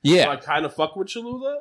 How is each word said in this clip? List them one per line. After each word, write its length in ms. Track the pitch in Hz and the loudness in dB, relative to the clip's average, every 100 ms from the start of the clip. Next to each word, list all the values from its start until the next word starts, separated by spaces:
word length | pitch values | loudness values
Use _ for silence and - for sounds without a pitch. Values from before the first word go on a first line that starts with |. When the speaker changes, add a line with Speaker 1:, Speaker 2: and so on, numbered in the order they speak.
Speaker 1:
Yeah. 220 | 143 180 | 4 6
Speaker 2:
So 60 | 139 | 4
I 60 | 135 | 0
kinda 320 | 151 151 147 | -2 -2 -2
fuck 260 | - 156 190 | -2 -4 -4
with 120 | 190 | -8
Cholula. 520 | 233 233 254 269 285 | -8 -10 -8 -6 -8